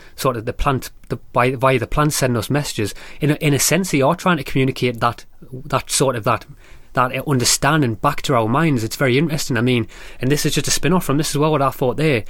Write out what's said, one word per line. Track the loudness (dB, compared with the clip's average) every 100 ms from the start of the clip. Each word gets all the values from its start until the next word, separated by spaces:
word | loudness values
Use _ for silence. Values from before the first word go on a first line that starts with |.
| -12
sort | -2 -2 -2
of |
the | -6
plant, | -2 0 0 -4 -14 -10
the, | -10
by, | -4 0 0 2
via | 2 2
the | 0
plant | 0 0
sending | 2 0 0
us | 0
messages, | -2 -2 -4 -6 -6 -16 -4
in | -2
a, |
in | 0 2
a | 2
sense | 2 0 2
they | 2
are | 2
trying | 2 0 0
to |
communicate | 0 0 0 0 -2 0
that, | -2 -2 -12 -20 -16
that | -14 -4 -4 -2
sort | 0 0
of, | 0
that, | 0 -2 -4 -20 -20 -20 -6
that | -2 0 -2 0
understanding | 0 2 2 2 2 2 0
back | 0 0
to | 0 0
our | 2
minds. | 2 2 2
It's | -2
very | 0 2 2
interesting. | 2 -2 -2 0
I |
mean, | 2 2 -2 -8 -16 -4
and | 0
this | 0 0
is |
just | 0 0
a |
spin-off | 0 2 2
from | 2 0
this | 0
as | 0
well, | 0
what | 2
I | 0
thought | 0 -2 2
there. | 2 0